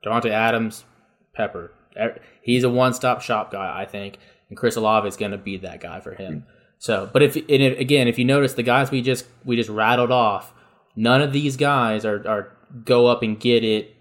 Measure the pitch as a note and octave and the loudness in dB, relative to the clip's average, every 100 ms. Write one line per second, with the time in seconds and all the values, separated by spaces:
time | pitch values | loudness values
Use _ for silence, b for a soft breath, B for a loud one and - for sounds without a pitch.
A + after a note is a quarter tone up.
0 | - A#2 A#2 G#2+ A2+ A2+ A2+ G#2+ - _ | -2 -2 0 2 2 2 -2 -6 -20 _
1 | _ _ _ - G#2 F2+ E2+ _ _ - | _ _ _ -6 -6 -6 -16 _ _ -6
2 | A2 - b b - B2 B2 B2 B2+ A#2+ | -6 -6 b b -2 2 2 2 0 0
3 | B2+ B2 - A2+ A2 G2 F#2+ F2 G2+ G#2 | -2 -2 -2 -4 -4 -8 -8 -8 -10 -10
4 | G2 - b b b - A#2+ A2+ A2 A2 | -12 -16 b b b -4 -2 0 2 2
5 | G2+ - G#2+ G2 F#2+ F#2+ F2+ - E2+ E2+ | 0 -6 -8 -6 -8 -10 -12 -16 -16 -14
6 | - - F#2+ D2+ - b b b - G#2 | -16 -14 -12 -12 -14 b b b -4 -4
7 | G2 C3+ C#3+ D3 - C#3 C3+ C3 C3 D3 | 0 2 2 2 0 2 2 0 0 2
8 | A#2+ A#2 B2 C#3 C#3 - B2 B2 C3+ C3+ | 2 2 2 2 2 -2 0 2 2 -2
9 | B2 B2+ - _ C3 A#2+ G#2+ G#2+ A2 B2 | -2 -2 -4 _ -4 -2 0 0 2 4
10 | A#2+ B2 A2+ G2 - _ b b b - | 4 2 2 0 -8 _ b b b -2
11 | A2+ C3 D3 C#3 D3 B2+ C#3+ C#3 A#2 G#2+ | 2 4 2 0 -2 0 0 2 0 -2
12 | G#2+ G#2 G#2 G#2+ G2 _ _ B2 A2 B2 | -2 -4 -2 -4 -4 _ _ -18 2 4
13 | A#2+ A#2 A2+ G#2+ B2 A#2 A2 G#2+ G#2 _ | 6 4 0 -2 2 4 4 -2 -2 _